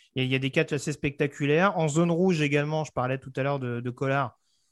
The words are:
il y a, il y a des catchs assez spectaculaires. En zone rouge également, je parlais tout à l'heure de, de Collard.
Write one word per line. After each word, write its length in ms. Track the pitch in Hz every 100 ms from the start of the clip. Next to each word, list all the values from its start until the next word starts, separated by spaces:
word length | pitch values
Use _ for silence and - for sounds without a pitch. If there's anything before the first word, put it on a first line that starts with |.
| _ 131
il 60 |
y 40 | 131
a, 0 |
il 60 |
y 20 | 131
a 40 |
des 120 | 135
catchs 220 | 160 160
assez 180 | 147 156
spectaculaires. 880 | 143 147 - 147 - 143 156 196 -
En 100 | 156
zone 240 | 151 170
rouge 300 | 170 190 160
également, 420 | 147 143 147 156
je 80 | 151
parlais 280 | - 127 135
tout 120 | 139 131
à 60 |
l'heure 160 | 139 143
de, 200 | 123 120
de 100 | 123
Collard. 480 | 120 135 139 123 - _ _ _